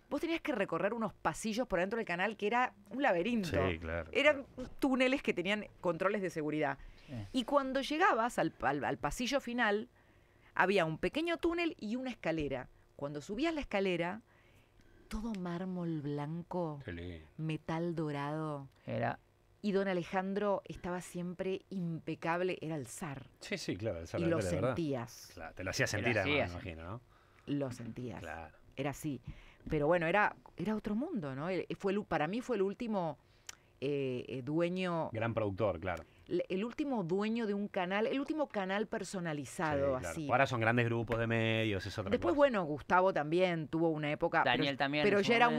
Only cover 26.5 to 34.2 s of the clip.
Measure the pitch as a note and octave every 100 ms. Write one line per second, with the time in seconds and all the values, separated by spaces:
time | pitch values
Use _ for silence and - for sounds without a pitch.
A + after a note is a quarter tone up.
26.5 | F2 F#2 D#2+ E2 A#2 - - _ - -
27.5 | C#3+ C3+ B2 A#2 A2 B2 F#2 E2 D#2+ D#2+
28.5 | - - - C#3 C3 D#3 B2+ - - -
29.5 | - - D#3 C#3+ F3 E3 G3+ G#3 - -
30.5 | - F3+ G#3+ G3+ G#3 D#4+ D4 D3 C3 E3
31.5 | F3+ - D#3+ G3 G3+ - D#3+ D3+ A3 A#3+
32.5 | A3 F#3+ G3 A#3+ G#3 E3 C#3 _ - -
33.5 | - _ - C3+ C#3+ C3+ B2